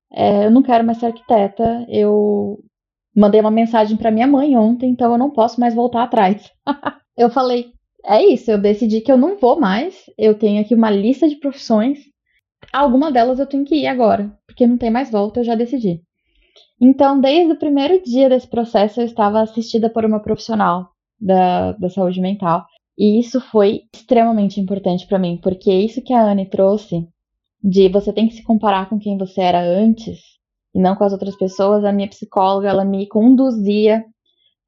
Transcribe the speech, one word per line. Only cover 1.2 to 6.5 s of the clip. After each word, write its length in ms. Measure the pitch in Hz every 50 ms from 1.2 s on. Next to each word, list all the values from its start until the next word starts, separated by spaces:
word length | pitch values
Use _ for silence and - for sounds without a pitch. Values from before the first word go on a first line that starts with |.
| _ - 247 214 196 196 - - 226 226 233 240 240 240
eu 720 | 220 214 208 208 208 208 208 208 208 202 202 202 208 - - _ _ _ _ _ _ _ _ _ _
mandei 260 | 208 208 208 202 214
uma 100 | 214 220
mensagem 460 | 220 226 233 226 233 226 220 214 220
pra 140 | 214 - 226
minha 160 | 220 220 240
mãe 300 | 277 285 262 277 302 269
ontem, 340 | 233 214 220 240 240 254 254
então 220 | 247 - 247 233
eu 60 | 240 233
não 120 | 262 294
posso 300 | - 233 226 233 - -
mais 140 | 240 240 226
voltar 300 | 233 240 247 240 226 247
atrás." 460 | 240 - 226 202 185 208 208 - -